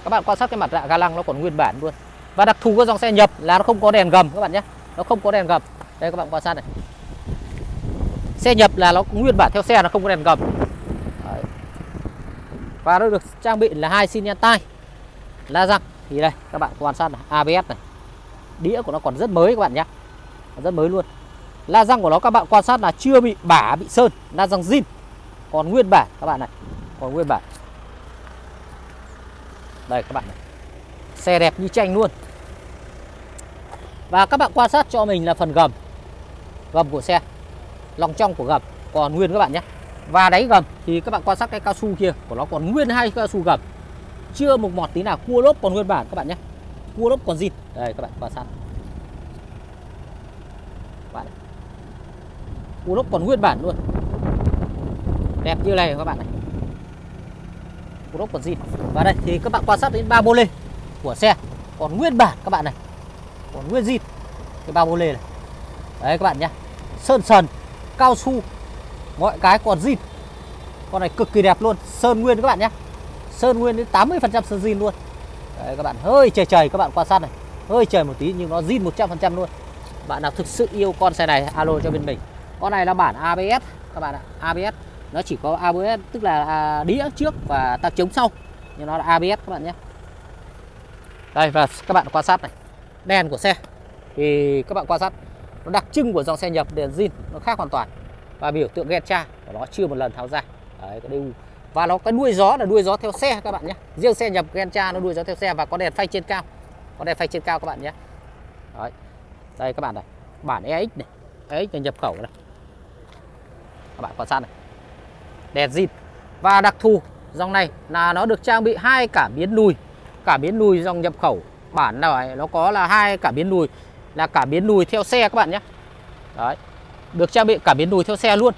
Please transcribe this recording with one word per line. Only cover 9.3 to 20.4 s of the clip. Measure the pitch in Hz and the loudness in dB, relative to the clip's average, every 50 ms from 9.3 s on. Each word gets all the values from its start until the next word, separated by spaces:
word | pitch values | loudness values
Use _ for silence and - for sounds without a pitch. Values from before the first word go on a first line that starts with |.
| 233 190 | 6 6
bản | 185 175 - | 4 4 4
theo | 202 190 | 0 0
xe, | - 240 214 | 4 4 4
nó | 180 175 | 4 4
không | - 208 185 | 2 0 0
có | 202 | 0
đèn | 190 160 151 | -2 0 4
gầm. | 165 160 - - - - - 165 - - - - - - - - - - - - | 2 2 2 2 -4 -2 -2 -4 -4 -6 -12 -10 -10 -8 -8 -8 -10 -10 -10 -10
Đấy. | 104 101 - - - - - - - - - - - - - - - - - - - - - - - - - - - - - - | -10 -10 -8 -10 -10 -12 -14 -16 -16 -16 -16 -16 -14 -12 -10 -10 -12 -12 -12 -16 -16 -14 -16 -16 -16 -14 -14 -14 -14 -14 -6 0
Và | 156 175 180 | 2 4 4
nó | 214 226 | 4 2
được | 208 185 - - - - | 2 0 -4 -6 -20 -6
trang | - 233 226 214 | -2 -2 0 2
bị | 220 220 | 2 0
là | 160 151 151 160 | 0 0 -2 2
hai | 180 202 208 - | 4 4 2 2
xi | - 220 | 0 -4
nhan | 196 208 202 - | -4 -4 -4 2
tai, | - 226 233 202 - - - - - - - - - - - - - - - - - - | 4 4 4 4 2 -6 -20 -20 -20 -20 -20 -20 -20 -20 -20 -20 -20 -20 -18 -20 -14 -4
la | 135 170 185 | 2 2 4
răng. | 185 208 190 - - - - - - | 4 4 2 0 -4 -20 -20 -14 -8
Thì | 143 143 | -4 0
đây | 151 160 143 - - - | 0 0 0 -2 -14 -12
các | - 156 | -6 -4
bạn | 156 - - - | -4 -4 -4 -4
quan | 147 143 135 | -4 -4 -2
sát | - 165 160 | -2 -4 -4
này, | 127 120 - - | -4 -8 -10 -2
A | 151 151 147 | 0 2 2
B | 147 | 4
S | 165 180 175 - | 2 2 2 -2
này, | 120 - - - - - - - - - - - - - - - - - | -8 -14 -14 -20 -20 -20 -20 -20 -20 -20 -20 -20 -20 -20 -20 -20 -14 -6
đĩa | 160 170 226 247 | -2 -2 -2 -2
của | 240 - | -2 -4
nó | 143 156 | -6 -4
còn | - 147 127 135 | -4 -4 -2 -2
rất | 196 233 | -2 0
mới | 190 165 170 196 247 | 4 4 6 6 6
các | 220 | 4
bạn | 202 135 123 | 2 0 0
nhé, | 143 165 - - - - - - - - - - - | -2 -4 -4 -6 -20 -20 -20 -20 -20 -20 -20 -20 -20